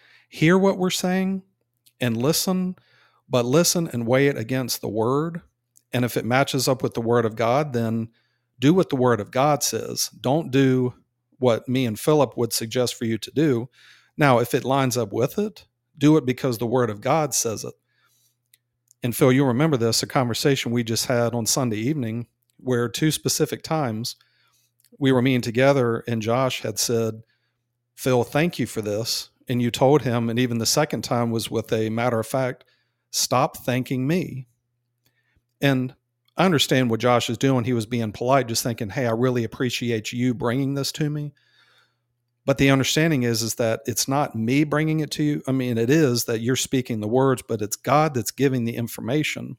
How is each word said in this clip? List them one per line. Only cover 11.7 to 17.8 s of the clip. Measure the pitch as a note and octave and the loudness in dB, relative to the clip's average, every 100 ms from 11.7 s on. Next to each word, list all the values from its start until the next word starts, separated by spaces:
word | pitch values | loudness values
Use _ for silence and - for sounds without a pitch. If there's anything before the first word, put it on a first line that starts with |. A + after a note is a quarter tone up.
| B2+ B2 | -2 -2
and | G#2+ | -2
Philip | - D3+ B2+ - | 2 2 2 0
would | A#2 | -4
suggest | - A2+ B2+ A#2+ | -4 -4 -2 -2
for | - | -2
you | A2+ A2+ | -4 -4
to | - | -4
do. | C3+ D#3 A#2 B2 _ - - _ - | 0 2 2 -2 _ -20 -20 _ 0
Now, | D3 A#2+ | 4 4
if | A#2+ | 2
it | C3+ | -2
lines | A#2+ C3+ C3 A#2+ | 0 0 2 0
up | G#2+ | -2
with | A2 B2+ - | -2 -2 -2
it, | G#3 - - _ _ - | -6 -6 -20 _ _ 0
do | C#3+ D#3 | 4 4
it | B2+ | 4
because | B2+ C#3 A2+ | -2 -2 -2
the | A#2+ | 0
word | B2+ A#2 | 0 0
of | G#2 | -2
God | B2+ D#3+ D3 | 0 0 0
says | - A2+ G2+ | -2 -4 -6
it. | B1 - | -10 -14